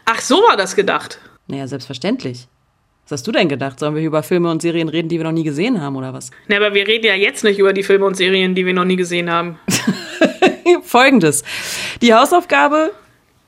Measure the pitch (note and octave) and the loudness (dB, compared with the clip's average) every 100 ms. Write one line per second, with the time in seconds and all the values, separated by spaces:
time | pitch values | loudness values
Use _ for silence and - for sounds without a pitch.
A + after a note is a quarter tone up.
0 | - A3 - D#4+ A4+ - F#3 - - - | -4 -2 2 4 4 4 0 -2 0 -2
1 | - - - _ - C3+ C3+ C3+ - C3 | -4 -18 -20 _ -12 -10 -8 -10 -12 -8
2 | G3 B3 C3 A#2+ - _ _ _ _ _ | -4 -4 -6 -12 -16 _ _ _ _ _
3 | - D3 A3 A#3+ F3 C3 C3+ - D3+ D3+ | -12 -10 -4 0 0 -2 -6 -6 -4 -4
4 | D#3+ D3+ D3+ F#3 E3+ D#3+ E3+ E3 D#3+ D#3 | -2 -2 -2 0 0 -2 -2 -2 -2 -4
5 | D#3+ E3 D#3+ D#3+ D#3 C#3+ A#3 G#3+ C#3+ C3+ | -4 -4 -2 -2 -2 -2 -2 -2 -4 -6
6 | C3 C3 - - - G3+ G#3 G3+ G3+ A3+ | -8 -12 -16 -10 -2 0 2 0 0 0
7 | A3 F#3+ G#3 C#4 G#3+ G3 G3 F#3+ F#3+ G3 | 0 2 0 0 0 2 2 2 2 2
8 | G3 F#3 F3+ F#3+ F#3 F#3 F3+ F3+ F#3 F#3 | 2 0 0 2 0 0 0 0 0 0
9 | F3 F3 F3 E3+ E3+ D#3+ - - - - | -2 -4 -2 -2 -4 -8 -6 -4 -2 -4
10 | - - - - - - E4+ E4+ - A#3+ | -6 0 0 2 0 2 2 2 2 4
11 | C4 B3+ D#3+ C#3 - - - - - - | 6 6 4 0 -4 -10 -10 -10 -10 0
12 | B3 E4 C#4 F4 F4 C#4 C#4+ D#4 D#4+ - | 4 6 6 2 2 2 2 2 -2 -4
13 | _ _ _ _ | _ _ _ _